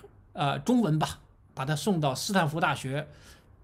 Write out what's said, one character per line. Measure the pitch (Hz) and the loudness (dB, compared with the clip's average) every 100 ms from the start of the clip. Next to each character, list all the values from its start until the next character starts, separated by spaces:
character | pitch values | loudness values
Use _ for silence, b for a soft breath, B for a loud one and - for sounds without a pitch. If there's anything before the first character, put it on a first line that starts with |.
| - - - | -18 -20 -14
呃， | - 143 139 | -2 -2 0
中 | 139 247 | 2 4
文 | 185 156 | 4 2
吧， | - - - - - | 0 -6 -18 -20 -18
把 | - | -8
他 | 135 | -2
送 | 156 214 180 | -2 0 0
到 | 147 | 0
斯 | 123 - | -2 0
坦 | 196 156 | 0 2
福 | 156 | 0
大 | 165 | 0
学 | 131 131 139 - B B B B - | 0 -4 -6 -8 B B B B -20